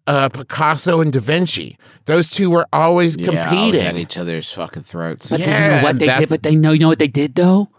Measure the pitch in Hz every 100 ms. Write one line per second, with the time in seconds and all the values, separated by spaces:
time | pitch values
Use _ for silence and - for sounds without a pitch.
0 | - 143 135 - 127 - 156 156 175 165
1 | 151 131 110 165 175 - 65 - - -
2 | - 165 160 - 185 170 - 147 165 175
3 | 170 160 175 156 - 180 220 165 87 87
4 | 82 92 85 82 82 - 82 80 - 85
5 | 82 78 - 156 180 214 151 147 147 131
6 | 156 131 156 160 151 156 156 156 160 160
7 | 151 139 143 147 180 190 202